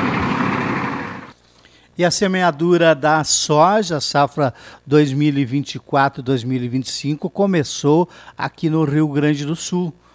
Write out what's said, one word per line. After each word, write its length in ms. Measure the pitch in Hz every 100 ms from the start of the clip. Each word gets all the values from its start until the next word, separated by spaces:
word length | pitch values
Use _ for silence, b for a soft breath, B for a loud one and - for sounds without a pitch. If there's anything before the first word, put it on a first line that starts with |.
| - - - - - - - - - - - - - - _ b b b b -
E 80 |
a 60 | 175
semeadura 840 | - 196 185 180 143 170 170 165
da 300 | 151 151 156
soja, 760 | 143 - - 151 170 214 180 156
safra 520 | - 143 143 - 139 - B B
dois 280 | - 151 147
mil 260 | 135 151 143
e 60 |
vinte 320 | 123 139 131 127
e 20 |
quatro, 460 | - 143 139 -
dois 180 | 123 135
mil 180 | 117 131
e 80 | 123
vinte 180 | 127 127
e 40 |
cinco, 400 | - 143 151 185
começou 760 | - 196 175 127 - 143 156 175 B B B
aqui 320 | 135 - 165
no 140 | 160
Rio 240 | 151 147 156
Grande 400 | 143 147 147 143
do 80 |
Sul, 400 | 165 - 180 175 - b